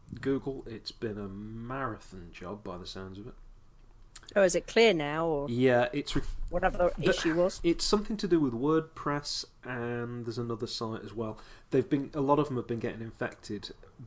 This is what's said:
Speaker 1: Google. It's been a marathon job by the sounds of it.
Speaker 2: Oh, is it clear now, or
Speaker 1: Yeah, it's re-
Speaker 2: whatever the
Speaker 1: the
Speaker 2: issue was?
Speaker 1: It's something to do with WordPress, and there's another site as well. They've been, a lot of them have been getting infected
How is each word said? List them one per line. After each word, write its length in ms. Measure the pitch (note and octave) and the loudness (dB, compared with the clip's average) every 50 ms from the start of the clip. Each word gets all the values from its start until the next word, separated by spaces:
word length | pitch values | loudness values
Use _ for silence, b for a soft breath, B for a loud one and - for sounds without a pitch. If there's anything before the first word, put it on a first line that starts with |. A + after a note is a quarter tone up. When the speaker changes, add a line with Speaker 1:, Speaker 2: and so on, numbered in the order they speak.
| - - - - | -16 -14 -10 -4
Speaker 1:
Google. 440 | - C3+ C#3 B2+ - C#3 C3+ - - | -2 0 0 0 -2 -6 -8 -8 -10
It's 260 | B2 A2+ G2+ - - | -12 -12 -12 -12 -14
been 260 | - - A#2 A2 G2+ G#2 | -10 -6 -6 -6 -6 -6
a 100 | G2+ F#2+ | -8 -8
marathon 1000 | F#2+ G2+ G#2+ A2 A2+ A2+ A#2 A#2+ C3 C#3 C3+ A#2 G#2+ - - - F#2 F#2 E2+ F2 | -10 -10 -10 -10 -10 -10 -10 -8 -6 -6 -6 -6 -6 -8 -12 -16 -16 -16 -16 -16
job 300 | - - F2+ F2 G#2 G#2 - | -14 -12 -10 -10 -10 -8 -8
by 120 | G2 F2+ F2 | -10 -10 -10
the 80 | F2+ | -10
sounds 320 | F2 - F#2+ F#2+ F#2+ F#2+ G2+ | -10 -10 -10 -10 -10 -12 -12
of 80 | A2 | -14
it. 80 | B2+ - - - - - - - - - - - - - - - - - - - - - | -14 -16 -18 -20 -20 -20 -20 -20 -20 -20 -20 -20 -20 -20 -20 -20 -20 -20 -20 -12 -2 4
Speaker 2:
Oh, 60 | G#3 | 4
is 120 | F#3+ F3 F3 | 6 6 4
it 120 | E3+ - | 2 -2
clear 260 | - - A3+ A#3 A3 | 2 4 6 8 8
now, 340 | F#3 D#3 D3 C#3+ D3+ D#3+ E3 | 6 4 2 0 0 0 2
or 220 | E3 D#3 C#3+ C#3+ C3 | 2 2 0 0 0
Speaker 1:
Yeah, 400 | A#2 B2 C3 C3 B2 A#2+ B2 - - | 2 6 6 8 8 6 4 4 0
it's 200 | C#3+ - - - | -4 -4 0 0
re- 80 | D3 - - - - - - | 0 0 0 -2 -4 -4 -2
Speaker 2:
whatever 260 | E3+ F3 F#3 F3+ F3+ - F3+ E3+ - | -2 2 2 2 2 4 2 2 2
the 60 | - | 2
Speaker 1:
the 60 | C#3 F#3 | 2 2
Speaker 2:
issue 240 | E3+ - - E3 D#3 | 2 4 2 2 4
was? 260 | F3 F3 F#3+ - - - | 4 2 2 0 0 2
Speaker 1:
It's 180 | E3+ E3 - - | 2 2 2 2
something 340 | - G#3 G#3 G3+ - A3 G3 | 2 2 2 2 -2 -4 -2
to 100 | - F3 | 2 2
do 100 | F3+ E3 | 4 4
with 140 | D3 B2+ | 4 2
WordPress, 960 | A2+ A#2 C3+ D3+ D#3+ D#3+ D#3 - - - - D3+ C#3+ C#3+ C#3+ - - - - - - - - | 0 0 2 2 2 2 2 -2 -10 -6 -4 -2 -2 -2 -4 -4 -6 -8 -8 -12 -16 -16 -10
and 640 | B2 B2+ A#2+ A#2+ A#2+ A#2+ A#2+ A#2+ A#2+ A#2+ A#2+ A2+ | -8 -6 -4 -4 -4 -4 -4 -6 -6 -6 -6 -6
there's 100 | A#2 A2 | -6 -4
another 300 | B2 A#2+ A#2 A#2 G#2+ A#2 | -4 -4 -4 -4 -4 -4
site 360 | A2 - - A#2 A2 A2+ - | -6 -4 -4 -4 -4 -4 -6
as 120 | - G2+ G2+ | -8 -8 -6
well. 240 | A2+ A2 A2 G#2+ B B B B B B - | -6 -6 -6 -6 B B B B B B 2
They've 180 | - C3 A#2+ - | 2 2 4 4
been, 220 | D3+ C#3+ C#3 - | 2 0 0 -2
a 80 | - D#3 | -2 0
lot 180 | C3+ C#3 - - | 4 6 6 6
of 100 | C#3 - | 4 0
them 80 | B2+ A#2+ | -2 -4
have 80 | - | -4
been 120 | - A#2 A2+ | -4 -4 -4
getting 220 | A#2 A2 E2 A2+ | -4 -6 -6 -6
infected 720 | A2+ A2+ - - B2 - - - - - G#2 G2 - - - - - - - - A#2+ | -10 -10 -6 -6 -6 -6 -6 -10 -10 -8 -8 -8 -8 -12 -16 -16 -20 -20 -20 -20 -14